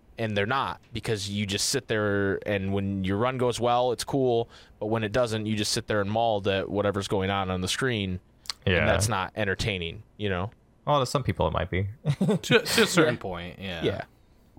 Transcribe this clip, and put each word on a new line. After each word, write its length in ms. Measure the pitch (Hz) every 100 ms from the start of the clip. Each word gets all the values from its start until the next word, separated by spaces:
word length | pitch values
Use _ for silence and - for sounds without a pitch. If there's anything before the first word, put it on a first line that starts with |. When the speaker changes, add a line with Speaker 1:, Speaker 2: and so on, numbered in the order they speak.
| - -
Speaker 1:
and 180 | 113 101
they're 100 | 101
not, 340 | 135 101 - -
because 380 | 110 - 107 101
you 160 | 101 104
just 220 | 101 -
sit 200 | 131 -
there 520 | 110 104 101 98 92 -
and 260 | 101 95
when 320 | 98 98 98
your 120 | 92 101
run 220 | 123 131
goes 220 | 123 110
well, 320 | 120 120 127
it's 100 | 110
cool, 440 | - 139 127 117 117 - - -
but 80 | 107
when 180 | 113
it 80 | 107
doesn't, 340 | 127 120 110 107
you 100 | 107
just 160 | 104
sit 140 | 117 -
there 140 | 107
and 100 | 98
mauled 380 | 110 117 104 98
at 200 | 95 -
whatever's 380 | 101 101 98 95
going 220 | 104 95
on 200 | 98 92
on 100 | 92
the 80 | 90
screen, 500 | - 131 113 95 92 - _ - - -
Speaker 2:
Yeah. 120 | 87
Speaker 1:
and 100 | 80
that's 200 | 85 104
not 240 | 101 92 -
entertaining, 680 | 101 92 113 95 82 107 - -
you 120 | 104
know? 220 | 90 101 - _ _ -
Speaker 2:
Well, 120 | 147
to 60 | 123
some 160 | 143
people 240 | 120 - 80
it 60 |
might 180 | 82 87
be. 180 | 90 101 -
<laughs> 140 | 151 143
Speaker 3:
To, 180 | 180 175
to 460 | - 240 - -
a 40 | 202
certain 280 | 180 156
Speaker 1:
Yeah. 60 | -
Speaker 3:
point, 380 | 101 87 87 -
yeah. 240 | 95 85
Speaker 1:
Yeah. 180 | 117 - - _ _ - _